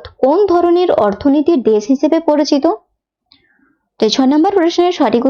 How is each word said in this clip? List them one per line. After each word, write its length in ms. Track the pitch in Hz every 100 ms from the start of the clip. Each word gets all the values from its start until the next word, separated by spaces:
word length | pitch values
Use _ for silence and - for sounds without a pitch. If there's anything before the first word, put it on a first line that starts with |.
| - -
কোন 160 | 262 339 392
ধরনের 360 | 349 349 349 359 - 208
অর্থনীতির 540 | 202 285 294 285 339 214
দেশ 120 | 214 214
হিসেবে 260 | 269 302 330 330
পরিচিত? 380 | 302 294 294 330 440 _ _ _ _ _ _ _ _ _ _ _ -
তো 20 | 214
এই 60 |
ছ 20 | 240 262
নম্বর 200 | 302 370 392
প্রশ্নের 340 | 339 339 349 349
সঠিক 240 | 247 233